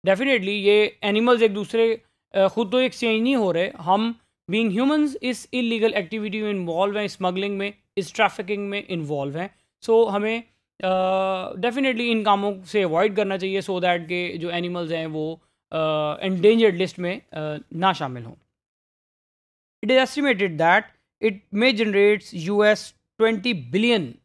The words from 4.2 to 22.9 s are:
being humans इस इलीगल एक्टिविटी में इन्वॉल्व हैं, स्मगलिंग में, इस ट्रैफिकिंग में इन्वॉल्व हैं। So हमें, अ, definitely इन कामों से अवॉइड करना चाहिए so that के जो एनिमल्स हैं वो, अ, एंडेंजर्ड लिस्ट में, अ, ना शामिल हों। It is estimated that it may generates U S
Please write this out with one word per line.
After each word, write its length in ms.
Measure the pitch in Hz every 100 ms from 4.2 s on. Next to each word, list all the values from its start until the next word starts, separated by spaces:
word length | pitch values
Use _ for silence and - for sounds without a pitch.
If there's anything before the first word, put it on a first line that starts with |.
| _ _ -
being 280 | 208 226 190
humans 360 | 269 302 302 269
इस 260 | 247 233 -
इलीगल 400 | 247 233 226 220
एक्टिविटी 480 | 208 170 220 214 214
में 80 | 214
इन्वॉल्व 480 | 202 170 165 202 202
हैं, 100 | 208
स्मगलिंग 500 | - 185 185 202 196
में, 160 | 202 - _ -
इस 180 | 175
ट्रैफिकिंग 540 | - 202 - 185 202 202
में 180 | 202 -
इन्वॉल्व 520 | 170 147 147 139 151
हैं। 160 | 196 _ _ _
So 260 | - 226 220
हमें, 340 | 202 214 226 233 _ _ _
अ, 40 | 185 185 185 190 190 185 185
definitely 460 | 180 233 240 269 233
इन 240 | 240 226
कामों 380 | 208 202 202 190
से 200 | 185 214
अवॉइड 340 | 185 165 214 196
करना 200 | 196 190
चाहिए 240 | 190 190
so 100 | 196
that 300 | 185 180 175
के 380 | 165 180 175 175
जो 120 | 170
एनिमल्स 420 | 175 175 175 165
हैं 140 | 165 160
वो, 360 | 156 156 160 _ _ _
अ, 60 | 160 156 151 151 151
एंडेंजर्ड 540 | 190 190 202 226 220
लिस्ट 240 | 175 185 -
में, 240 | 175 214 _
अ, 260 | 156 151 151 -
ना 180 | 160 190
शामिल 320 | 175 143 127
हों। 100 | 117 - _ _ _ _ _ _ _ _ _ _ _ _ _ _
It 60 | 208
is 180 | 262 262
estimated 480 | - 277 202 196 156
that 260 | 165 196 - _ _ _
it 100 | 220 196 _
may 240 | 202 254 214
generates 720 | 220 196 202 208 - 175 165
U 240 | 208 208
S 180 | 208 -